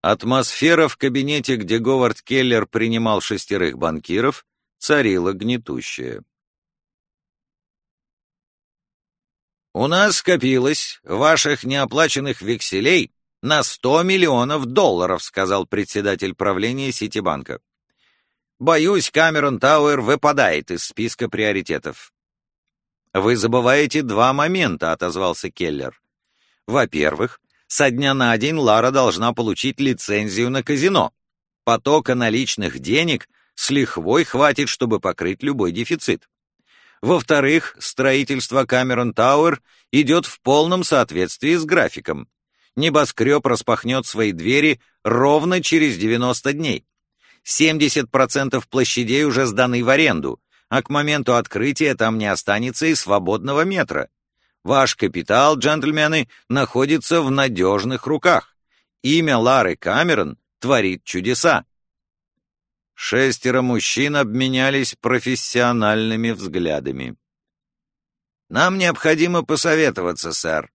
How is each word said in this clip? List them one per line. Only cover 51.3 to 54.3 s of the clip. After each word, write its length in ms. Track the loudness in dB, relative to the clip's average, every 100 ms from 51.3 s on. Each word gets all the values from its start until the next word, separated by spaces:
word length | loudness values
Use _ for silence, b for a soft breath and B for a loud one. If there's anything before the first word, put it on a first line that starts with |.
| 0
открытия 580 | 0 -4 -4 0 -2
там 240 | 0 0 0
не 80 | -2
останется 600 | -2 -2 -2 -2 -2 -2
и 80 |
свободного 680 | -2 0 -2 0 -4 -2 -2
метра. 460 | -2 -2 -2 -4 -8 _ _